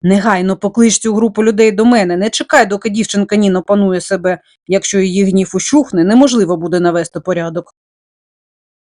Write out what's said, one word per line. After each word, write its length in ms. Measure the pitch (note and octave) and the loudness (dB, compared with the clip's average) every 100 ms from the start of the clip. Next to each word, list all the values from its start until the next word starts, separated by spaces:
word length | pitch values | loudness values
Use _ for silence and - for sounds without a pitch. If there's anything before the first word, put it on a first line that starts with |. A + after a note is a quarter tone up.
Негайно 540 | F3+ G3+ A3 F#3+ F#3 F#3+ | 2 2 2 0 0 -2
поклич 420 | G3+ A3 A#3 G#3+ | -4 2 2 2
цю 160 | A3+ | -2
групу 300 | G#3 A3+ G#3 | 0 -2 0
людей 280 | A3 G#3+ A3 | 0 2 2
до 120 | G3+ | 4
мене, 320 | A3+ A#3+ F3+ F3 | 2 2 2 -2
не 140 | G#3 | -2
чекай, 360 | - - D4 G#3 | -4 -2 0 0
доки 240 | G3+ A3+ | -2 -4
дівчинка 460 | G#3 G#3 G3+ G3 G#3 | -4 -2 -2 0 2
Нін 200 | G3+ F#3 | 2 0
опанує 440 | - G3+ G3 F#3 | 0 0 2 0
себе. 380 | - F#3+ F3+ F3 _ _ - | -4 -4 -2 -4 _ _ -4
Якщо 340 | F#3+ - G3 | -2 0 -2
її 240 | F#3+ F#3 | 0 0
гнів 260 | G3 F#3+ F#3 | 0 0 -2
ущухне, 500 | F#3 - D4 C#4 F3+ | -4 0 0 0 0
неможливо 520 | E3+ A#3 C#4 A#3 F3 F3 | 2 4 4 2 0 -2
буде 240 | E3+ F3 | -2 -2
навести 400 | F3 E3+ D#3+ E3+ | 0 -2 -4 -8
порядок». 540 | E3+ F3 E3+ E3 D#3+ _ _ _ _ _ _ _ _ _ _ _ | -6 -4 -4 -8 -12 _ _ _ _ _ _ _ _ _ _ _